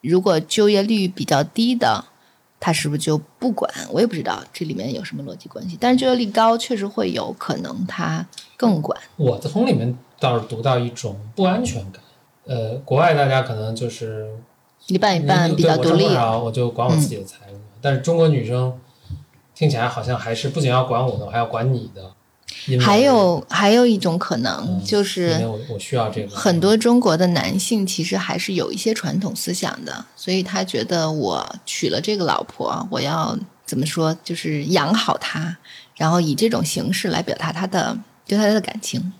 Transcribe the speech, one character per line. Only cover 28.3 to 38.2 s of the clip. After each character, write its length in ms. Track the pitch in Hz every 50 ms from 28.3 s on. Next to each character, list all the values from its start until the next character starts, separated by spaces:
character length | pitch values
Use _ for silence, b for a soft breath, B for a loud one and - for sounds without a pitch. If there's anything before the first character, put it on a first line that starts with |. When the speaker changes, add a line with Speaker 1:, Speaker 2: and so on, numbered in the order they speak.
| -
Speaker 1:
是 160 | 180 - - 190
有 180 | 175 - -
一 60 | -
些 160 | - - 226 220
传 260 | - - - 147 180
统 160 | 196 185 -
思 180 | - - - 180
想 300 | 180 - - - - -
的， 220 | - 65 - - _ _
所 180 | - - 185 185
以 80 | 190
他 220 | 180 185 190 190 190
觉 200 | 185 - - 226
得 280 | - 180 170 160 156
我 440 | 156 151 123 95 85 62 50 - - - _
娶 240 | - - - 170 -
了 100 | - 113
这 160 | 175 - 214
个 80 | 202 175
老 200 | 147 71 - -
婆， 440 | - - - - - - - - 185
我 100 | - 127
要 360 | 131 139 156 165 156 - - - 190 - _ _ _
怎 120 | - -
么 80 | 127 139
说， 300 | 156 - 170 160 156 165 160 _
就 100 | - 175
是 280 | 165 - 160 151 147 143
养 280 | 156 180 170 143 156 208
好 240 | 226 220 - -
她， 400 | - - - - 156 160 170 175 - B B B B B B B
然 120 | - 156 156
后 120 | 170 175
以 120 | 170 156 139
这 140 | - 214 226
种 140 | 226 190 175
形 280 | 156 - 185 - -
式 180 | 190 - - 190
来 120 | 160 -
表 140 | 180 - -
达 140 | - 165 156
他 160 | 156 165 190
的， 300 | 190 - 185 - 120 113 - - _ _ _